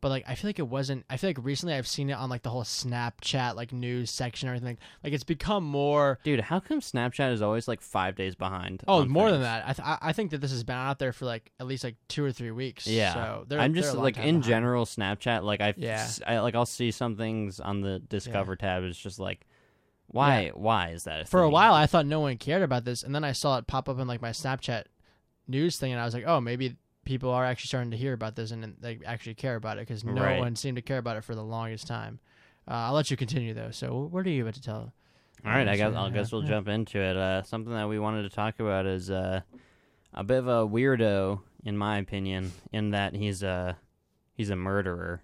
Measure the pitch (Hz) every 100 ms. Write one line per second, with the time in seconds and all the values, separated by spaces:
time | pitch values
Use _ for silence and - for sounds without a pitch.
0 | 139 135 127 127 208 208 139 131 135 135
1 | - 127 196 139 123 139 175 143 123 -
2 | 139 135 131 123 117 120 113 - 131 120
3 | 120 - - 139 123 104 123 127 123 123
4 | 117 - 123 - 131 123 123 120 - -
5 | 147 143 - 160 151 208 160 143 143 147
6 | 143 127 - 139 104 175 - 302 - 131
7 | 123 - 139 117 104 110 117 113 - 101
8 | 92 95 95 90 92 95 90 95 - 190
9 | 131 143 214 165 127 113 - 135 127 156
10 | 151 - 208 147 139 131 117 127 131 139
11 | 135 120 131 117 _ _ 127 131 127 110
12 | _ - 143 123 120 113 131 - - 110
13 | 101 82 95 107 98 143 127 160 147 123
14 | 135 - 147 160 117 113 120 123 117 -
15 | 98 101 - 117 95 104 104 104 120 110
16 | 113 110 - 117 113 113 120 - 123 107
17 | 123 104 113 110 104 92 - 101 98 92
18 | - 104 123 107 95 92 101 90 92 87
19 | 101 95 95 95 _ _ _ _ _ _
20 | _ 113 135 127 87 - 107 110 87 85
21 | 82 78 85 185 165 151 214 170 151 175
22 | 143 156 147 123 - 165 175 127 120 120
23 | - 139 147 127 147 131 - 135 131 127
24 | 127 120 113 110 135 131 - 117 - _
25 | _ _ _ _ - 131 165 - 135 123
26 | 117 117 127 165 117 123 131 120 _ _
27 | - 131 127 123 127 123 - 135 120 113
28 | 135 123 110 110 110 117 110 - 120 113
29 | - 117 - 110 135 117 107 107 113 113
30 | 110 101 98 95 120 117 139 123 120 135
31 | 120 110 - 113 110 113 113 110 - 117
32 | 110 110 _ _ _ _ - 117 117 143
33 | 143 135 117 139 117 110 110 113 127 123
34 | 147 175 190 147 113 113 131 110 117 -
35 | _ _ _ _ 107 117 117 101 107 92
36 | 98 117 101 113 151 107 101 104 110 104
37 | 95 92 95 95 98 113 110 117 107 107
38 | 107 107 101 104 110 - 110 95 95 92
39 | 92 95 92 92 - - - _ _ _
40 | _ - 98 131 127 120 110 110 135 127
41 | 113 101 95 98 - _ - 104 104 104
42 | 95 98 95 95 92 85 - 110 107 104
43 | 98 101 104 95 98 90 90 87 _ _
44 | _ _ _ _ 104 95 92 98 95 87
45 | 85 87